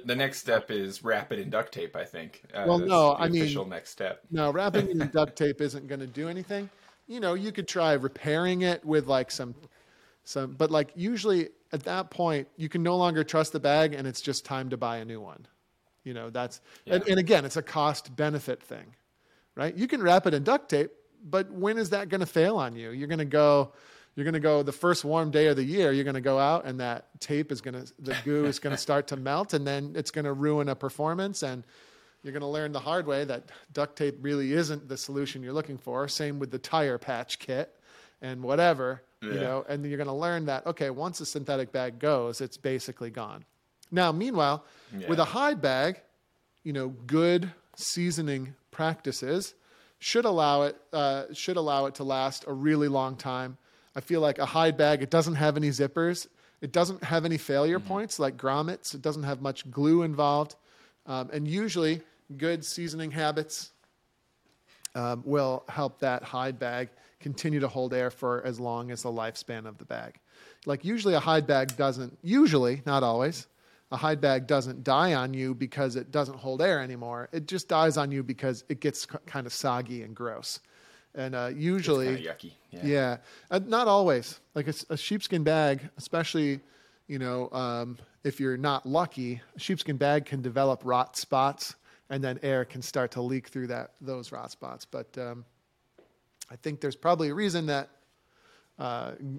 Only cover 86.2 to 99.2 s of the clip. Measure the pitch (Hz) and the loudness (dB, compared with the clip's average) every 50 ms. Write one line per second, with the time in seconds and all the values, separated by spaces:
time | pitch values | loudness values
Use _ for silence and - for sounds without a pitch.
86.2 | 165 - - 165 151 143 139 139 - _ _ _ _ _ _ _ _ - 143 135 | -2 0 0 0 0 0 0 -4 -8 _ _ _ _ _ _ _ _ -10 -8 -6
87.2 | 131 127 123 127 123 - - 127 123 123 120 120 120 123 120 117 - - _ _ | -4 -4 -4 -4 -4 -4 -4 -4 -4 -4 -4 -4 -6 -8 -10 -14 -18 -20 _ _
88.2 | - 143 - - 135 131 127 127 139 147 139 131 - 127 139 165 175 160 - 135 | -6 -6 -2 0 0 0 0 0 0 0 0 0 -2 0 0 2 0 0 -4 -6
89.2 | 127 120 123 123 - - _ 156 - - 190 160 - - 143 123 143 143 147 151 | -6 -6 -6 -8 -12 -16 _ -8 -4 -4 -4 -2 -2 -4 -2 2 2 4 4 2
90.2 | 143 - 143 135 123 127 117 135 139 135 127 - - 127 123 123 127 - - - | 2 -2 -6 -6 -4 -2 0 2 2 4 2 0 0 2 2 2 2 0 -4 -8
91.2 | - - 139 131 135 139 143 - - - - - _ _ _ _ _ - 139 135 | -4 0 2 2 4 2 0 -2 -8 -12 -12 -16 _ _ _ _ _ -8 -6 -4
92.2 | 135 131 127 - - 139 135 127 123 - - 127 120 - - 139 127 120 - 123 | -2 -4 -4 -4 -2 0 0 0 -2 -4 -8 -12 -12 -4 -2 -2 -2 -2 -2 -4
93.2 | 120 123 135 131 - - - 135 127 120 120 120 - - _ _ 139 131 131 127 | -4 -2 -4 -4 -6 -8 -10 -10 -8 -6 -8 -8 -10 -12 _ _ -12 -10 -10 -10
94.2 | 120 - 131 120 123 127 - - 131 127 123 123 - - - 127 120 - - 127 | -10 -12 -12 -12 -12 -14 -14 -14 -14 -14 -14 -16 -14 -12 -12 -12 -12 -12 -12 -10
95.2 | 123 120 120 120 120 - _ _ _ _ _ _ _ _ _ - _ _ _ _ | -10 -10 -12 -14 -16 -20 _ _ _ _ _ _ _ _ _ -20 _ _ _ _
96.2 | _ _ _ _ - - 131 123 - 156 147 147 - 139 127 - - 165 175 160 | _ _ _ _ -20 -20 -20 -10 -8 -8 -6 -4 -4 -6 -6 0 2 2 2 4
97.2 | 160 147 143 185 214 196 165 170 160 151 143 139 139 - _ _ _ _ _ _ | 2 -2 0 0 0 0 0 0 0 0 -2 -2 -4 -6 _ _ _ _ _ _
98.2 | _ _ _ _ _ _ _ _ _ _ _ - 135 123 117 120 120 123 - - | _ _ _ _ _ _ _ _ _ _ _ -8 -6 -6 -6 -6 -6 -8 -10 -10